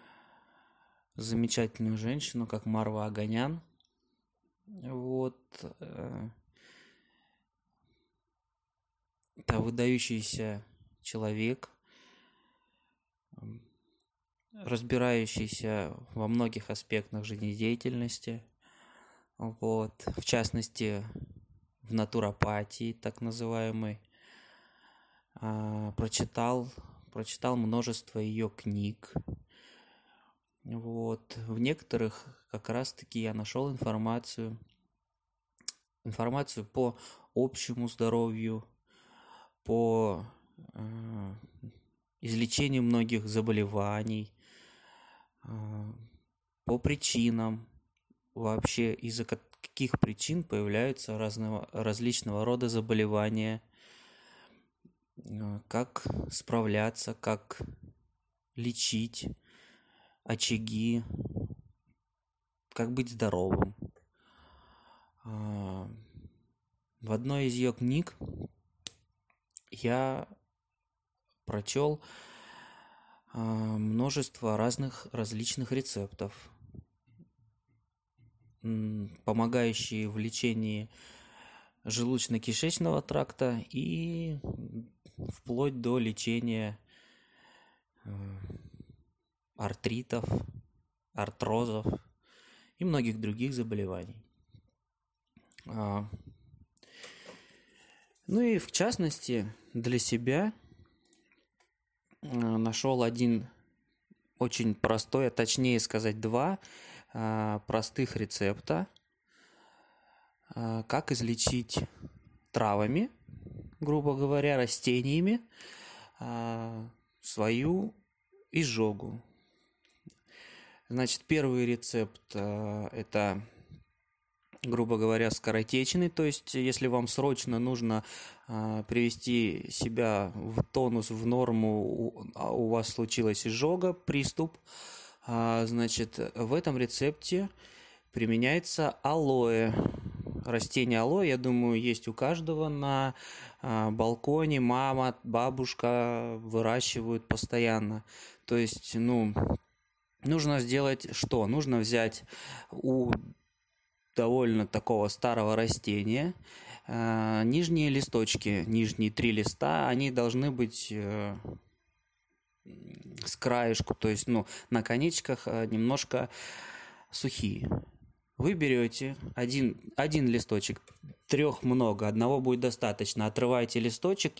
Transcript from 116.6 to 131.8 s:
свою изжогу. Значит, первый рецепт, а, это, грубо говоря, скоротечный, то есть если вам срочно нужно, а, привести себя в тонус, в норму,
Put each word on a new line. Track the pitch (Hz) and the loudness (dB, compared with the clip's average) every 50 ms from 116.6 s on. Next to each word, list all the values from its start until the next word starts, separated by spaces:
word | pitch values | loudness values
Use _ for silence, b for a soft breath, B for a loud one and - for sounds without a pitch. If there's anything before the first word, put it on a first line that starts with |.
| 113 113 113 110 113 117 - _ _ _ _ _ | -6 -6 -8 -8 -10 -12 -16 _ _ _ _ _
свою | - - - - 107 110 117 120 135 156 175 190 196 220 - _ _ _ _ _ _ _ _ - _ _ | -8 -8 -2 2 2 4 4 4 4 2 2 2 0 -4 -8 _ _ _ _ _ _ _ _ -20 _ _
изжогу. | - 156 165 135 113 110 110 107 104 101 98 - 110 117 - - b b b b b b b b b b _ _ - _ _ - - - _ B B B B B B B B B B B B _ | 0 0 0 2 2 2 2 2 2 -2 -8 -10 -10 -12 -14 -18 b b b b b b b b b b _ _ -20 _ _ -20 -20 -20 _ B B B B B B B B B B B B _
Значит, | 123 123 127 120 - - - | -2 0 0 2 0 -2 2
первый | - 156 156 143 135 123 123 123 | 2 2 4 4 4 2 2 2
рецепт, | 120 120 117 - - - 117 110 104 - - _ _ - | 2 2 0 0 0 2 0 0 -2 -4 -18 _ _ -6
а, | 104 98 104 104 104 107 104 104 104 104 - - | -4 -4 -2 -2 -2 -4 -4 -4 -6 -6 -6 -8
это, | - 107 - - 110 104 101 95 101 107 B B B B B B B - _ _ _ _ _ _ _ _ _ _ _ _ _ - - - | -8 -10 -2 0 2 2 2 0 -2 -6 B B B B B B B -20 _ _ _ _ _ _ _ _ _ _ _ _ _ -10 -8 -4
грубо | 120 117 117 117 113 117 | -2 0 0 2 2 2
говоря, | 107 110 110 113 110 117 110 | 2 4 4 4 4 4 2
скоротечный, | 107 - - 113 110 110 110 - - 131 131 - - 180 180 170 | 2 0 0 0 0 0 0 2 2 0 2 2 2 2 0 0
то | - - 160 | 0 0 0
есть | 151 143 - - - - | 2 0 0 -2 -2 0
если | 131 127 131 123 - 131 | 0 2 2 2 2 0
вам | 127 120 123 120 117 | 2 2 2 2 2
срочно | - - 135 143 131 - - - 120 113 | 0 2 2 2 0 0 -2 -2 -2 0
нужно, | 120 127 127 120 117 113 110 110 B B B B B B B B B | 0 0 -2 0 0 0 0 0 B B B B B B B B B
а, | - 117 110 110 110 110 110 107 | -8 -6 -4 -2 -2 -2 -4 -4
привести | - 120 120 120 117 117 - - 127 123 120 113 104 78 - - - | 0 2 4 4 4 2 2 2 2 4 4 4 2 0 -2 -6 -4
себя | - - - 120 113 113 120 110 107 98 101 90 - | -2 0 0 0 2 2 2 4 4 2 0 0 -4
в | 107 - 107 113 117 - | -6 -8 -2 0 0 0
тонус, | - _ 135 131 123 117 117 107 - | 2 _ 2 2 2 2 0 0 0
в | 113 110 113 | -2 -2 0
норму, | 117 120 127 127 120 113 113 110 110 107 107 | 2 2 2 2 2 4 4 4 4 2 2